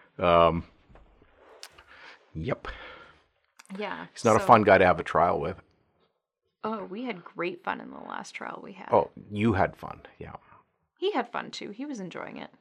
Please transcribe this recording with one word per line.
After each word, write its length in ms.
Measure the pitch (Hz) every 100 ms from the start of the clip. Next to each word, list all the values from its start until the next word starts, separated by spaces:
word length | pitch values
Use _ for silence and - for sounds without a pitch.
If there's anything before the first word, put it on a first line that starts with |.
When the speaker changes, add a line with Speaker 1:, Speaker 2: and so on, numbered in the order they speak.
| _ -
Speaker 1:
Um, 460 | 90 85 82 82 - _ _ - - _ _ _ - - - - _ - - - _
yep. 340 | 80 78 - - - - - - _ _ _ _ - - 190
Speaker 2:
Yeah, 300 | 202 85 170
Speaker 1:
He's 120 | - 113
not 100 | 110
a 20 |
Speaker 2:
so 60 | -
Speaker 1:
fun 180 | 113
guy 140 | 101 95
to 60 | 90
have 140 | 85
a 40 |
trial 360 | - 78 87 85
with. 220 | 80 98 _ _ _ _ _ _ _ _ _ _
Speaker 2:
Oh, 200 | 214 220 185
we 180 | 202
had 200 | 254 185
great 400 | - - 175 -
fun 160 | - -
in 120 | 64
the 60 | 67 50
last 220 | 50 -
trial 280 | - - 82
we 100 | -
had. 160 | 98 -
Speaker 1:
Oh, 200 | 104 - - 101
you 220 | 104 113
had 220 | 95 80 -
fun, 260 | - - - -
yeah. 140 | 82 - _ - _ _ _ _
Speaker 2:
He 140 | 381
had 200 | 381 -
fun, 200 | - -
too. 180 | - -
He 160 | 202 294
was 140 | 233
enjoying 380 | 185 - - -
it. 120 | - _